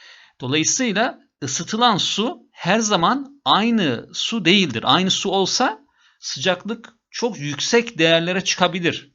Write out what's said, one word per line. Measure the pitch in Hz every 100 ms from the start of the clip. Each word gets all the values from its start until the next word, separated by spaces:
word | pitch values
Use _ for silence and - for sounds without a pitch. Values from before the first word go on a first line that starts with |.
| - - - _
Dolayısıyla | 127 156 156 - 247 190 262 - _ _
ısıtılan | 139 - 165 220 240 185
su | - - 233 - _
her | - 170 226
zaman | 214 185 175 269 277 - 135
aynı | 175 226 226 156 113 -
su | - - 226 165
değildir. | 202 165 110 123
Aynı | 156 185
su | - 196
olsa | 190 175 - 277 440 _ _ _ _
sıcaklık | - 135 185 180 196 233 - _ _
çok | - 240 156
yüksek | 147 139 - 233 233 156
değerlere | 165 165 170 185
çıkabilir. | 185 - 180 185 165 - -